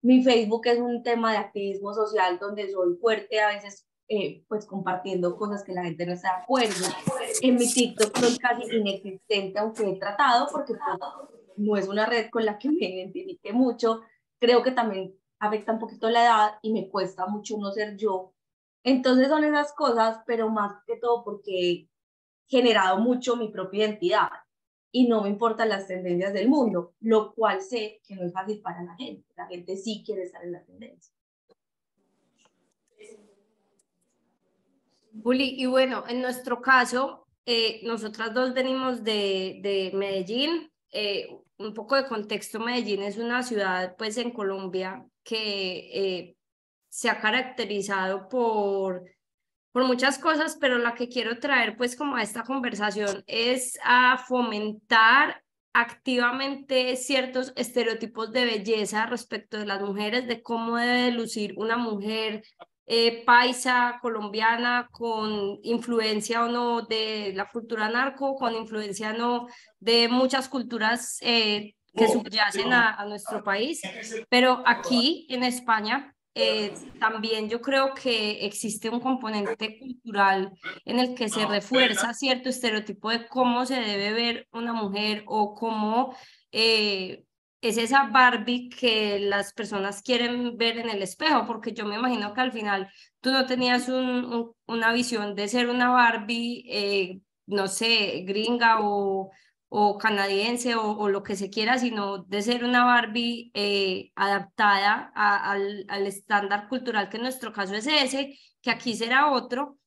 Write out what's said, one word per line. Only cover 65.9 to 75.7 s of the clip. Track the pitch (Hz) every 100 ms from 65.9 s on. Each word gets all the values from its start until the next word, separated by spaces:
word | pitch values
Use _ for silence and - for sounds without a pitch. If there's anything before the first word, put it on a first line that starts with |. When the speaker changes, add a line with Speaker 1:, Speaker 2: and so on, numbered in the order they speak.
| 233 220 214 214 226
Speaker 2:
o | 233
no | 240 240 233
de | 226 220 220 220 208
la | 190 202
cultura | 233 226 226 214
narco, | 233 269 269 269 269
con | 254
influencia | 226 220 214 208 196 214
o | 220
no | 240 240 240 - - _
de | 190 233 233
muchas | 247 254 269 254
culturas, | 269 226 233 220 240 - -
eh, | - 233 220 208 208 _ _ -
que | 220
subyacen | 247 196 220 208 196 233
a, | 247 233
a | 208 208
nuestro | 208 - 214
país. | 202 196 254 330 190 240 220 226 -
Pero | 247 254 254 254
aquí | 240 - 247 247 349 -
en | 254
España, | 254 247 -